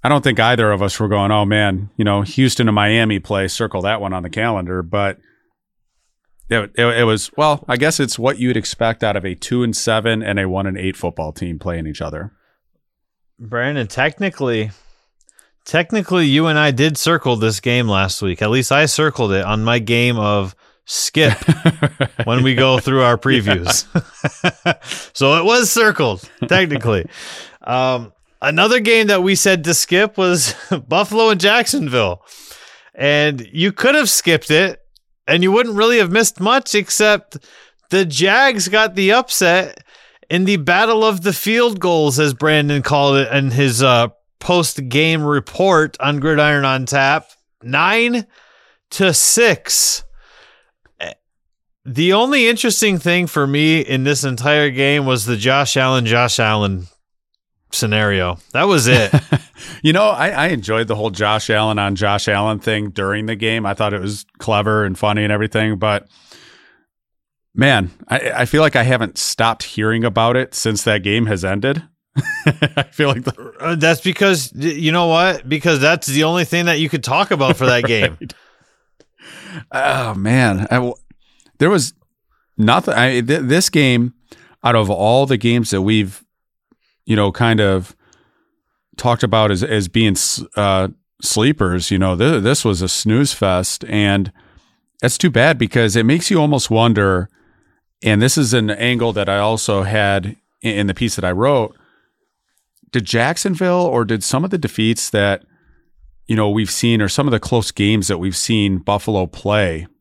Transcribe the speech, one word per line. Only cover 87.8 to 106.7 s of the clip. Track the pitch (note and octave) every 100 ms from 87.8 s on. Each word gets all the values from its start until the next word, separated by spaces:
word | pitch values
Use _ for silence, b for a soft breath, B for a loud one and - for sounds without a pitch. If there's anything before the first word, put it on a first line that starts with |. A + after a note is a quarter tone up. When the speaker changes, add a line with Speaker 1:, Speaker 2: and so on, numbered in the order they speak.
| F2+ - _ _ _ _ _ _ _ _ _ -
Speaker 1:
talked | B2 A#2
about | A#2 A2 G#2+
as, | F#2+
as | A#2+ A2 F#2
being | A#2 A2
s-, | F#2+ - - - -
uh, | G2+ F#2+ F#2+ - _ _
sleepers, | - - G#2+ - F#2+ F2 F2
you | F#2+
know, | F#2+ F2+
th-, | B2 D#3
this | G2+ C#3+
was | A#2 F#2
a | F#2
snooze | - G#2+ A2 C#3
fest, | - G2+ F2+ F#2+ - -
and | G#2 G#2 G2+ F#2 - b b b b b _
that's | B2 -
too | F3+
bad | A#2 C#3 B2
because | A#2 B2 A2+ G#2
it | A2+
makes | D#3+ -
you | F#3
almost | D3 C#3+ -
wonder, | A2 A#2 G#2 G2 F#2 F#2 _ _ _ _ _ _ _
and | - G#2+
this | B2 -
is | B2+
an | B2 G#2+
angle | G#2 A#2+ B2 A#2
that | G#2 G2
I | G2
also | G#2 A2 - G2+
had | F#2+ G#2+ G2+ G2 F#2 - _ _
i-, | A2+
in | G#2 G2+
the |
piece | F#2+ A#2+ -
that | F2+
I |
wrote, | F2+ B2 C#3 F2+ _ _ _ _ _ _ _ _ _ _ _ _
did | B2+
Jacksonville | G2 A2+ B2 E3 G3+ E3+ F#3 F3+
or | F3 B2 G#2+
did | A2
some | - C3
of | F3+
the | F#3+
defeats | D3 - A2 A2+ -
that, | G#2+ G2+ G2 _ _ _ _ _ _ - _ -
you |
know, | A2 G#2+
we've | G#2 G#2